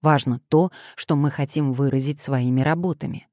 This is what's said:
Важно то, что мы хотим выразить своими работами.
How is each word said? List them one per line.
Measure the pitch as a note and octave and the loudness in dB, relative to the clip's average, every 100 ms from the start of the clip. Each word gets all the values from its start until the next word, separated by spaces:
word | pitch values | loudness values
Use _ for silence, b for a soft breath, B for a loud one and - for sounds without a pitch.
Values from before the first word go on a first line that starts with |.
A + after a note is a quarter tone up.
Важно | D#3 D3 B2+ A#2+ _ | 4 2 2 -4 _
то, | D#3 F3+ B B B | 2 2 B B B
что | - D3 | -2 0
мы | D3 | 0
хотим | - C#3+ D3+ C#3+ | 0 -4 0 -2
выразить | B2+ C#3 C3 C3+ D3 | 0 0 0 -2 -6
своими | - C3+ B2 B2+ | -4 -2 0 2
работами. | C#3 D#3+ F3+ D#3+ - - _ | 2 0 -2 -4 -8 -10 _